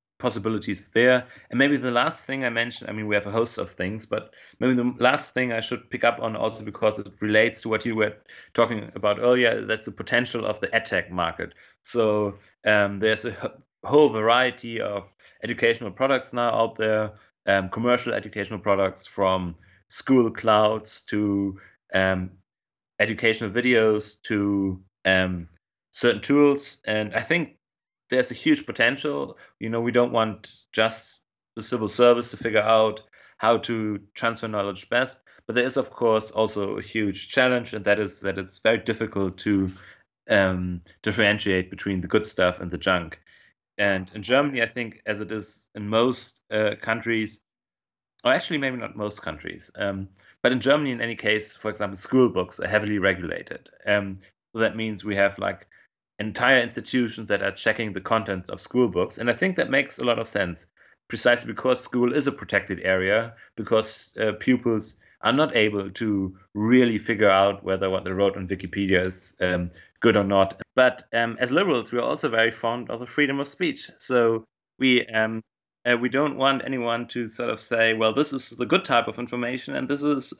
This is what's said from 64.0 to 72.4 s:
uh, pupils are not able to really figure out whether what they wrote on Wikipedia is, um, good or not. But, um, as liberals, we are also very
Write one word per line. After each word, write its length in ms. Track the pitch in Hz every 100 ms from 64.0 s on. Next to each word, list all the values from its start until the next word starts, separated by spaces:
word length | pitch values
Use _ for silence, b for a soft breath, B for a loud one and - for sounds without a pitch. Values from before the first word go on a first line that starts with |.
| - -
uh, 120 | 110
pupils 640 | 104 - 123 120 110 113 - b b
are 100 | 110
not 240 | 135 151 120
able 340 | 107 104 98
to 460 | 98 110 101 95 95 B
really 440 | 104 110 127 123 107
figure 320 | 113 107 104
out 340 | 95 98 98
whether 240 | 95 95 95
what 160 | 92
they 60 | 95
wrote 260 | 95 98 98
on 120 | 90
Wikipedia 580 | 95 92 101 98 92 92
is, 280 | - - -
um, 300 | 92 90 87 - B B
good 160 | 117 104
or 80 |
not. 360 | 98 98 95 - -
But, 300 | 127 127 - -
um, 240 | 117 117 113
as 120 | 123
liberals, 400 | 151 196 127 110
we 60 | 165
are 100 | 120
also 200 | 147 147
very 220 | 113